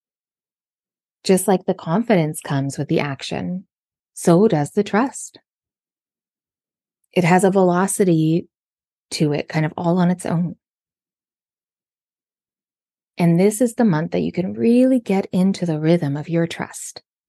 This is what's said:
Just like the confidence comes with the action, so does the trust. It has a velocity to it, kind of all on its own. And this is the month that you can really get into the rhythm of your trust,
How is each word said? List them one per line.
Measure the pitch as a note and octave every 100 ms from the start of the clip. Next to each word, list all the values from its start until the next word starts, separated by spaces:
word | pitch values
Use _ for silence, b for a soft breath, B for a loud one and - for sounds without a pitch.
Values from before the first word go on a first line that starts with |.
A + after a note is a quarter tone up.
| _ _ _ _ _ _ _ _ _ _ _ _
Just | - F#3 F#3
like | F#3 -
the |
confidence | F3+ E3+ F3+ A#3 G3 D3+ D#3+
comes | - C#3 C#3 -
with | C#3+
the | D#3+
action, | C#3+ C3+ - - F3+ F3+ - _ _ _ _
so | - - E3+ A3
does | E3 D3
the | -
trust. | G3+ G3+ C4+ - - - _ _ _ _ _ _ _ _ _ _ _ _ _ _ _ _ _
It | -
has | E3+ F3+
a | G3
velocity | G3 F3+ F3 F#3+ - F#3 D#3+ D#3 E3 - _ _ _ _ _ -
to | - D3+
it, | D3 -
kind | D#3 D3+
of | -
all | E3+ F3+
on | F3
its | F3+ -
own. | E3 F3 - _ _ _ _ _ _ _ _ _ _ _ _ _ _ _ _ _ _ _ _ _ _ _ _ _ -
And | E3+ E3+
this | G3+ G#3+
is | B3
the | - A#3
month | D#3 E3+
that | F3+
you | D#3+
can | F3+ F#3
really | G#3+ A#3 A#3+ B3+ C4
get | - G3 G3
into | F#3 F#3+ F#3+ F3
the | D#3
rhythm | D#3 E3+ D3 C#3+
of | D3
your | E3 E3
trust, | - - - - - _ _